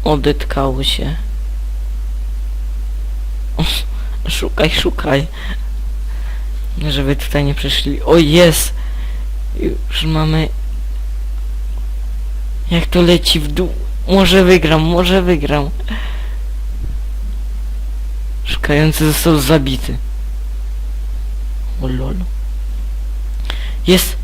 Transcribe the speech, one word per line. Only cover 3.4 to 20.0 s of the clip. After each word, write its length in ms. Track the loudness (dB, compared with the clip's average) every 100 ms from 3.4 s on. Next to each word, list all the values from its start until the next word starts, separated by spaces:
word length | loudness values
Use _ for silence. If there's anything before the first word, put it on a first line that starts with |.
| -4 0
<laughs> 80 | 0 0 -4 -4 -4 -4 -2
Szukaj, 420 | -2 -2 0 2
szukaj. 560 | 2 0 -2 0 0 0 -6 -6 -4 -4 -4 -4 -4 -4 -4 -4 -4 -4 -4 -4 -2 -2
Żeby 280 | 0 0 0
tutaj 280 | 0 2
nie 100 | 2
przyszli. 480 | 0 0 0 0 -2
O, 140 | 6 6
jest! 560 | 8 8 8 6 0 -2 -4 -4 -4 -4 -4 -4 -4 -2
Już 420 | -2 -2 -4 -2
mamy... 440 | 0 2 2 2 0 -2 -4 -4 -4 -4 -4 -4 -2 -4 -4 -4 -4 -2 -2 -2 -2 -4 -4 -4 -4 -4 0
Jak 160 | 0 2
to 160 | 4
leci 380 | 6 6 4 0
w 80 | 0
dół. 240 | 0 0 -2 -4 -4 2
Może 360 | 4 6 6
wygram, 380 | 8 6 6 4
może 400 | 4 4 4 4
wygram. 480 | 4 2 2 0 0 -4 -4 -4 -4 -4 -4 -4 -4 -4 -4 -2 -2 -2 -4 -4 -4 -4 -4 -4 -4 -4 -4 -4 -4 -4 -4 -4
Szukający 680 | -2 0 2 4 4 4 2
został 260 | 4 4 4
zabity. 580 | 4 4 4 -2 -2 -4